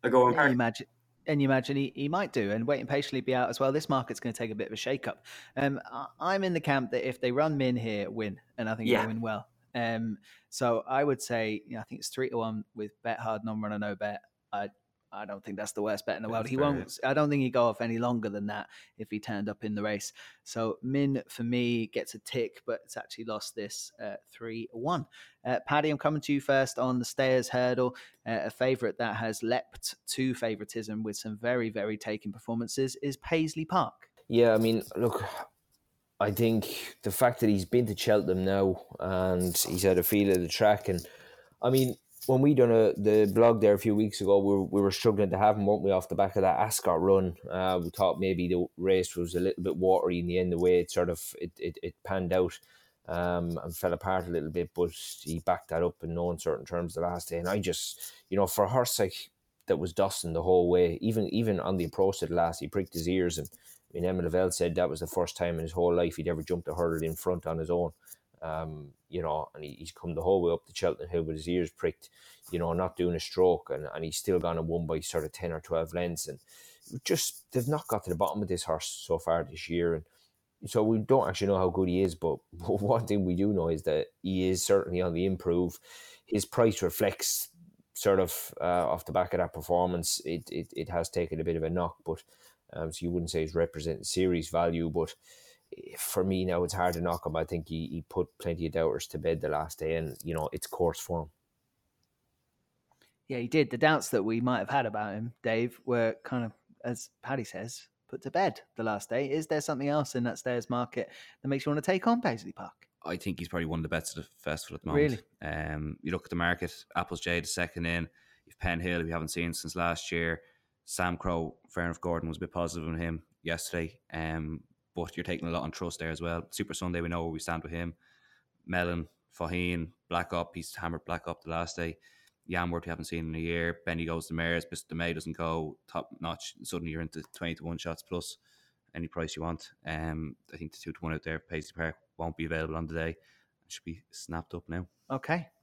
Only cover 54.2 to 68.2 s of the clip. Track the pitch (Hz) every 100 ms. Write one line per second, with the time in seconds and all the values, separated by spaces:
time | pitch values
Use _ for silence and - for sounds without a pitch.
54.2 | 87 85 76 82 82 - 87 82 - -
55.2 | - 82 - 90 - 82 87 - 82 85
56.2 | 87 85 - 65 65 87 87 82 87 87
57.2 | - 85 87 104 90 82 - - - -
58.2 | _ 95 95 - 98 127 120 - 98 -
59.2 | - _ _ _ - 85 87 85 98 -
60.2 | 87 80 87 92 87 90 87 85 110 110
61.2 | 101 107 113 95 - 95 85 - 95 98
62.2 | 80 85 82 82 82 104 92 87 82 92
63.2 | 87 80 73 - - - _ - 90 92
64.2 | 85 90 92 - 87 82 90 78 85 -
65.2 | 85 - 87 85 80 87 87 87 87 82
66.2 | 80 82 80 87 82 80 85 80 80 82
67.2 | - 90 78 82 80 87 85 - - -